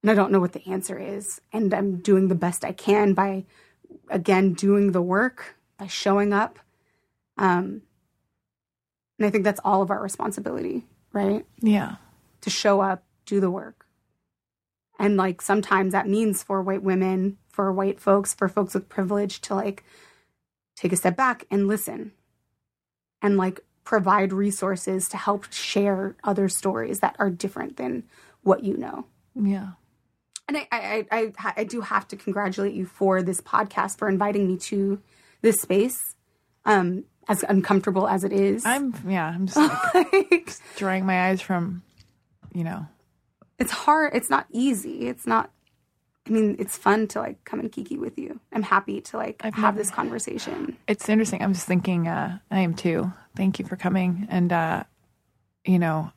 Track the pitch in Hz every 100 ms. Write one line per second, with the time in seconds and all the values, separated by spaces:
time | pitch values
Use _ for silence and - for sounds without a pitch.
0 | 208 214 190 196 180 - - 190 190 190
1 | 190 202 202 - _ 214 202 202 202 180
2 | 180 190 190 180 175 175 - - - 202
3 | 208 190 196 190 185 _ _ _ _ -
4 | _ 190 170 185 190 175 196 202 202 180
5 | 175 185 254 - - - _ _ 196 -
6 | 208 196 202 202 226 - _ _ _ _
7 | _ _ _ - 190 175 190 208 _ _
8 | _ _ _ _ _ _ _ _ _ _
9 | _ _ 208 208 196 202 196 190 185 202
10 | 202 - 220 202 202 - - 240 - _
11 | _ 202 196 208 - - 220 208 - -
12 | _ _ _ _ - - 208 196 196 185
13 | _ _ - 202 190 180 - - _ _
14 | _ _ _ _ _ _ _ _ _ -
15 | 208 202 190 175 - 202 196 196 190 190
16 | - 202 220 196 - 196 190 196 190 190
17 | 190 190 196 196 _ - 196 190 196 202
18 | - 196 196 - 190 208 196 190 - -
19 | 185 202 202 - - 196 208 196 _ -
20 | - _ _ _ _ _ _ - 175 180
21 | 185 - 262 240 - 202 196 208 - 220
22 | 220 _ _ _ _ _ _ _ _ _
23 | _ _ 208 196 185 185 _ _ - 220
24 | 190 202 196 190 202 196 185 185 - 190
25 | 185 196 - 202 - - - 220 202 190
26 | 190 - - 202 190 - 196 196 113 202
27 | - - 202 175 196 - - - - -
28 | - _ - _ - 190 208 - - -
29 | - _ _ 254 202 196 190 180 _ _
30 | _ _ _ - - 294 - 233 196 214
31 | 208 226 220 - 202 202 214 240 202 208
32 | - 202 - 196 202 185 196 - 185 -
33 | 196 190 180 185 - - 208 - 196 -
34 | 214 190 208 202 196 180 - 202 196 196
35 | _ _ _ _ 226 220 - 190 240 -
36 | - - _ _ _ _ - 202 175 185
37 | - _ - 202 - 196 185 196 196 190
38 | 202 190 196 196 196 208 262 262 277 170
39 | 175 190 160 170 190 285 302 370 494 339
40 | - 392 381 349 349 - - - 196 190
41 | 190 185 185 190 - 185 175 180 - _
42 | _ _ _ _ - 175 165 95 151 _
43 | _ _ _ _ _ _ 247 - - 311
44 | 302 247 - - - 226 262 220 - -
45 | - 254 - 226 - _ _ _ _ _
46 | _ _ - 220 214 202 196 - - 214
47 | 214 208 - - - - 226 - - -
48 | - - - - _ - 202 196 196 202
49 | - 220 220 220 220 214 214 202 208 -
50 | - 233 - - - - - - - 208
51 | - 220 220 - 196 185 - 185 190 175
52 | 165 165 143 180 _ 190 180 165 175 165
53 | 180 185 _ - 190 190 190 185 180 190
54 | 180 175 214 185 175 170 160 - - _
55 | _ _ _ _ _ _ - 185 165 160
56 | 160